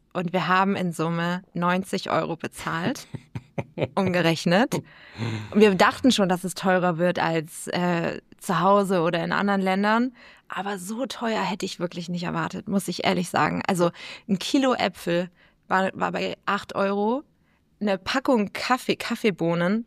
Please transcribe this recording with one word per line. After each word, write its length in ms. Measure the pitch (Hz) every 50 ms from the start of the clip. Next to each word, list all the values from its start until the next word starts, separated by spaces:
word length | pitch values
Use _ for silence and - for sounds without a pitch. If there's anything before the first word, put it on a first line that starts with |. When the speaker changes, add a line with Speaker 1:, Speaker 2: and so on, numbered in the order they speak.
| _ _ -
Speaker 1:
Und 180 | 175 180 170 180
wir 160 | 185 160 165
haben 260 | 185 185 196 196 202
in 180 | - 185 175 165
Summe 500 | - 160 165 170 170 170 175 175 180 - _ -
neunzig 580 | 175 175 175 180 185 190 - - 185 - -
Euro 240 | - 160 160 156 165
bezahlt, 720 | 165 - - - - - - 160 165 175 220 277 - - - - - - _ - - -
Speaker 2:
<laughs> 480 | _ - - - - - - 156 - -
Speaker 1:
umgerechnet. 800 | - 190 185 175 180 160 165 165 - - 175 175 196 262 302 - 160 - - - - - - - - 110 113 110 107 107 - -
Und 80 | 208
wir 140 | 214 208 190
dachten 360 | 170 208 226 - - - 262
schon, 180 | 214 - 202 175
dass 140 | 185 180 -
es 100 | 180 -
teurer 440 | - - 196 185 185 170 180 170 156
wird 200 | 175 180 180 -
als, 500 | - 165 165 165 151 160 - - - -
äh, 520 | - 180 175 180 175 170 165 160 - - - - - -
zu 220 | - - 180 165
Hause 400 | 170 190 202 202 202 175 196 180 160
oder 200 | 175 170 170 165
in 80 | 170 -
anderen 280 | 170 190 202 202 196
Ländern. 520 | 190 190 190 196 202 208 220 233 247 262 - - - - - - _ -
Aber 300 | - 185 190 202 208 185
so 280 | 180 185 220 226 269
teuer 360 | 214 - - 240 226 220 190 190
hätte 240 | 170 185 180 -
ich 120 | 190 - -
wirklich 300 | 170 175 - 175 170 165
nicht 160 | 175 175 175
erwartet, 420 | 170 156 165 156 - - 185 - -
muss 200 | 190 196 - -
ich 160 | 180 - -
ehrlich 240 | 185 190 175 175 -
sagen. 340 | - - 151 170 170 - - -
Also 220 | 190 165 175 170 - - - - - - - -
ein 100 | 196 175
Kilo 360 | - - - 285 262 262 240
Äpfel 560 | - 185 202 - - - 175 170 175 185 175 _ _ _ _ _ _ _ -
war, 220 | 185 185 190 190 -
war 180 | - 180 175 175
bei 240 | 175 185 185 - - -
acht 280 | - 196 202 - - -
Euro. 480 | - 196 196 202 202 202 220 247 285 330 _ _ _ _ _ _ _ _ _ _ -
Eine 180 | 202 208 190 185
Packung 540 | - - - 269 262 - 262 220 202 196 -
Kaffee, 440 | - - - 247 254 - - 175
Kaffeebohnen 880 | - - - 233 - - 220 170 - 170 165 170 170 175 180 208 226 240